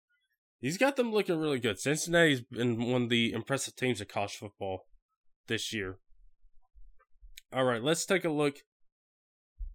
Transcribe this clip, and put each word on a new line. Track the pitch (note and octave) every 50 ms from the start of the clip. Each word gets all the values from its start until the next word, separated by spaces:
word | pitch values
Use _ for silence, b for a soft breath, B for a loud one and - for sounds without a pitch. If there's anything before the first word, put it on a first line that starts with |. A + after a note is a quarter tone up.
| _ _ _ _ _ _ _ _ _ _ _ _
he's | - C3 E3+
got | G3 B3+ C#4 C#4
them | C4+ B3 A#3 G#3+
looking | G#3+ F#3+ - F3
really | D#3 D#3+ D3+ C#3+ B2+
good. | A2+ A#2 G2 -
Cincinnati's | - C3+ D3 D#3 - E3+ E3+ E3+ E3+ D#3+ C#3 B2
been | A2+ _ A#2+ B2 B2 B2 A#2 A2+ A#2+ A#2+
one | B2+ B2+ B2
of | A#2
the | B2 A#2 A#2 A2+
impressive | F#2+ A2+ A2+ - C#3 C3 - - -
teams | - C3 B2+ A#2+ G2
of | G2+ -
college | - A2 G2+ G2+ -
football | - A2 G2+ - _ G2+ F#2+ F#2+ F#2 - _ - _ _ _ _ _ _ - _ _ _
this | - A2+ G#2+ - -
year. | A2 A2 G2 F#2 F#2+ - _ _ - - - - - _ - - _ - - _ _ - - - - - _ _ - - - - - - _ _ -
All | B2+ C3
right, | B2+ A#2+ A2+
let's | A2+ - E3+ E3 -
take | - G3+ F3+ E3+
a | E3+
look | D3+ D3 D3 D3 C#3+ - _ _ _ _ _ _ _ _ _ _ _ _ _ _ _ _ _ _ _ _ - -